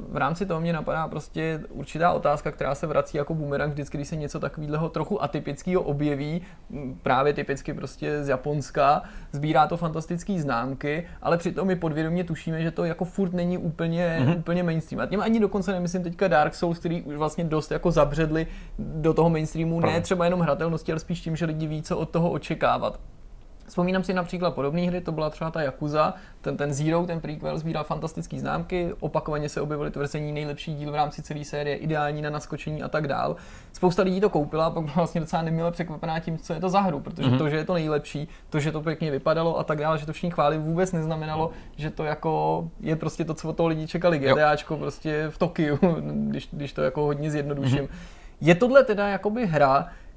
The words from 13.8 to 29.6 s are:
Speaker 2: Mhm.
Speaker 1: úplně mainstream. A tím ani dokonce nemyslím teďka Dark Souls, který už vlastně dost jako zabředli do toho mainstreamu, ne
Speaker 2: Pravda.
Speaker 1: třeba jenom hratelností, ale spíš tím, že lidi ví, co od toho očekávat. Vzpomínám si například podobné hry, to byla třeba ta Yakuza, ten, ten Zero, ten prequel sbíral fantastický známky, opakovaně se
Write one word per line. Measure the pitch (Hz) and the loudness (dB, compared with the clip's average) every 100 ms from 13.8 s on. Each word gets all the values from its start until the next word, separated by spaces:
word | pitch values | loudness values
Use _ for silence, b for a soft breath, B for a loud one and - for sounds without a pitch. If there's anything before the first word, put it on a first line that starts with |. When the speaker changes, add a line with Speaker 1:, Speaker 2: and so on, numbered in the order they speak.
| 165 165 175 165 | 0 2 2 4
Speaker 2:
Mhm. | 131 175 | 4 2
Speaker 1:
úplně | 160 170 | 0 0
mainstream. | 175 160 - 127 | 2 0 -2 -4
A | 120 | -2
tím | 190 | 0
ani | 208 226 | 2 4
dokonce | 202 208 180 | 4 2 0
nemyslím | 185 175 180 | 0 0 -2
teďka | 170 170 190 | -4 0 4
Dark | 160 151 | 6 4
Souls, | - 175 170 | 2 -2 0
který | 170 165 | -2 -2
už | - | -4
vlastně | 147 156 - | -2 -2 0
dost | 165 156 147 | 0 0 0
jako | 151 175 | 0 2
zabředli | 160 143 147 156 156 160 B B - | 6 4 4 2 2 -2 B B -8
do | - 156 156 | -6 0 2
toho | 160 165 | 6 6
mainstreamu, | 160 156 156 165 165 | 4 0 -2 0 2
ne | 165 | 2
Speaker 2:
Pravda. | 165 | 2
Speaker 1:
třeba | 175 185 | 2 2
jenom | 170 180 | 4 4
hratelností, | 165 143 160 165 - | 2 2 0 -2 -2
ale | 160 | -4
spíš | - 170 | -2 -6
tím, | - 160 | -4 -2
že | 165 | 0
lidi | 156 156 | 0 -2
ví, | 156 | -4
co | 156 175 | -2 -2
od | 160 | 0
toho | 170 170 | 2 2
očekávat. | 131 - 156 123 120 113 - - - - - - - - | 0 -2 0 2 2 0 -6 -14 -16 -18 -18 -18 -20 -10
Vzpomínám | - 180 185 | 0 2 2
si | 180 | 2
například | 185 170 180 175 | 0 0 -2 -2
podobné | 135 139 165 | 0 0 2
hry, | 180 180 | 0 -2
to | 175 | -2
byla | 156 156 | -2 -2
třeba | 151 160 | -2 -4
ta | 160 | -2
Yakuza, | 143 - 147 151 160 185 B B | -4 -2 -2 2 2 0 B B
ten, | - 143 | -6 -2
ten | 147 | -2
Zero, | 139 151 170 175 | 0 2 2 0
ten | 165 | -4
prequel | 156 151 156 156 | -6 -6 -4 -4
sbíral | 160 156 | -2 -4
fantastický | 147 156 160 165 165 135 | -4 -4 -4 -6 -8 -6
známky, | 135 151 170 180 170 - | -4 -4 -2 -2 -2 -4
opakovaně | 151 147 156 151 147 | -2 -2 -2 -2 -2
se | 156 | -4